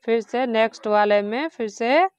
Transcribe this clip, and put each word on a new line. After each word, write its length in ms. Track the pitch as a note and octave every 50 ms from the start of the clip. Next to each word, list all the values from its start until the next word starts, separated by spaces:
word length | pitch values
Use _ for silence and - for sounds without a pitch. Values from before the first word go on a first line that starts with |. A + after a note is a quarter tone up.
| _
फिर 160 | A#3 A3+ A3+
से 240 | G#3+ - - A#3+ C4
नेक्स्ट 420 | B3 A3+ A3 A3 A3+ G#3+ - -
वाले 340 | G#3+ G#3 G#3 G#3 G#3 G#3 G#3
में 260 | G3+ G#3 A3 B3 D4+
फिर 200 | D#4+ _ - A#3 G#3+
से 380 | G3 - A#3 A#3 C4+ D#4+ F#4 F#4+ _